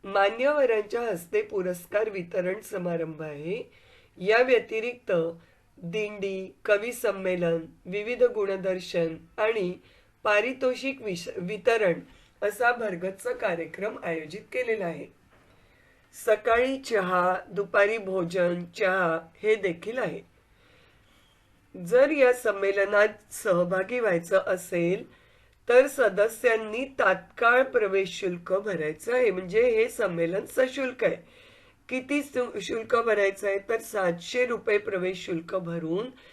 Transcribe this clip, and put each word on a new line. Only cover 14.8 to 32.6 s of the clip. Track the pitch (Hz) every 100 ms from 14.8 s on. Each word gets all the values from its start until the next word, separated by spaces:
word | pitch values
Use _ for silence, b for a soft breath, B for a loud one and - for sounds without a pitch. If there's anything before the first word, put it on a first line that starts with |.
| 175
आहे. | 151 - _ _ _ _ b b b b b b - -
सकाळी | 220 - 233 254 269
चहा, | - 226 180 185 180 185 -
दुपारी | 196 196 208 208 226
भोजन, | 190 190 170 185 175 175 175 -
चहा | 196 190 175 165 170 _
हे | 214 220
देखील | 196 170 202 247
आहे. | 208 - - _ _ b b b b b b b b b b _ _ 185 175
जर | 240 285
या | 302 254
संमेलनात | 247 226 196 196 196 196 202 214 214 _
सहभागी | - 220 175 175 190 190 247
व्हायचं | 220 175 170 190 -
असेल | 185 - 175 170 196 - b b b b b -
तर | 240 277
सदस्यांनी | 277 226 185 220 - 247 220 220 220 269 -
तात्काळ | 214 175 - - 233 247
प्रवेश | 262 247 208 196 190 -
शुल्क | 190 175 175
भरायचं | 185 208 175 151 156 -
आहे, | 247 247
म्हणजे | 185 185 208
हे | 247 220 240
संमेलन | - 208 170 165 185 240
सशुल्क | - 262 262 262 247
आहे. | 196 - b b b b b b -
किती | 254 254 285
शु-, | 277 254 240 214